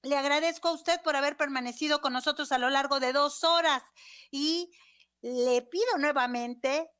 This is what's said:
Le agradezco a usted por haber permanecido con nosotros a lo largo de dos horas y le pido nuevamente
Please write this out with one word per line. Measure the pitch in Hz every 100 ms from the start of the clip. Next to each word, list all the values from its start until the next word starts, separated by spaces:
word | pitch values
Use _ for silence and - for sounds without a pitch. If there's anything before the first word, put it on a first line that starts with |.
Le | 262 277
agradezco | 277 294 330 330 330
a |
usted | 330 - 339
por | 330 277
haber | 285 294
permanecido | 294 269 247 240 302 294
con | 285
nosotros | 254 277 294 285
a | 254
lo | 247
largo | 269 277 277
de | 254
dos | 269 285 -
horas | 330 339 330 269 - _ - - -
y | 277 294 339 349 _ _ _ _ _
le | 233 247 247 247
pido | 240 349 480 381
nuevamente | 294 285 247 247 240 247 262 285 320 _